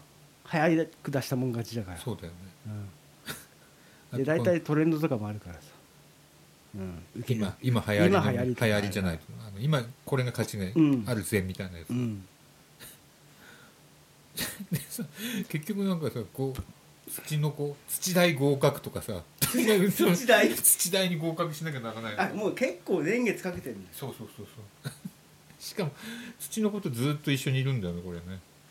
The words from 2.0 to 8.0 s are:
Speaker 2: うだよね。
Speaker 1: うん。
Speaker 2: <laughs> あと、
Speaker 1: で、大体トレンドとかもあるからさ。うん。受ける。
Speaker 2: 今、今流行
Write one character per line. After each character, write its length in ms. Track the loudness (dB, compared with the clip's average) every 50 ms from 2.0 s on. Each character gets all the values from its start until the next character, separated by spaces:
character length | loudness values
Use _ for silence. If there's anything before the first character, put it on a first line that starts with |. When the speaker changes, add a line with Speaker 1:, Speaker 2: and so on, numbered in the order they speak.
| -8 -8
Speaker 2:
う 60 | -8
だ 60 | -8 -10
よ 60 | -14 -14
ね。 40 | -16 -18 -20 -20 -16 -12
Speaker 1:
う 20 | -10
ん。 180 | -10 -10 -10 -12 -14 -20 -20 -20 -20 -18 -14 -14
Speaker 2:
<laughs> 800 | -14 -14 -16 -20 -20 -20 -20 -20 -20 -20 -20 -20 -20 -20 -14 -8
あ 0 |
と、 60 | -4
Speaker 1:
で、 80 | -2 0
大 180 | 2 2 2 4
体 160 | 4 2 2
ト 160 | 2 2 2
レ 80 | 4 4
ン 60 | 4
ド 80 | 2 2
と 80 | 0
か 80 | 0 0
も 120 | -2 -2 -4
あ 20 |
る 80 | -6 -8
か 80 | -10
ら 60 | -14 -16
さ。 60 | -18 -18 -20 -20 -20 -20 -20 -20 -20 -20 -20 -20 -20 -20 -20 -20 -20 -20 -20 -20 -20 -20 -14 -10
う 40 | -8
ん。 220 | -8 -8 -8 -10 -12 -12 -10 -6
受 80 | -2 -2
け 40 | 0
る。 40 | 0
Speaker 2:
今、 160 | 0 -2 -2 -2
今 200 | 0 2 2 2 2 2 4
流 40 |
行 60 | 6